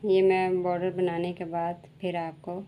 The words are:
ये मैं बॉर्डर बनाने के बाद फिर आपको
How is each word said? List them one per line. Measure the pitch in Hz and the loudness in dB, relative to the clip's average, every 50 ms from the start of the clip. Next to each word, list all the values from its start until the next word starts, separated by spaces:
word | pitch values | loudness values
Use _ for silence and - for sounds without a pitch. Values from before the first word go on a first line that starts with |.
| - | 4
ये | 214 190 190 | 4 4 6
मैं | 190 190 190 185 185 185 185 185 180 | 6 6 4 4 2 2 0 0 0
बॉर्डर | 180 175 175 180 185 180 | 0 0 0 -2 -2 -2
बनाने | 180 185 180 170 170 175 175 175 | 0 -2 -2 0 -2 -4 -4 -4
के | 175 180 | -6 -8
बाद | 165 165 170 170 170 175 175 - - - - | -6 -4 -4 -4 -4 -6 -8 -12 -20 -16 -8
फिर | - 180 175 | -6 -4 -4
आपको | 175 165 165 151 147 - 180 175 185 202 | -4 -6 -6 -10 -12 -10 -10 -10 -10 -10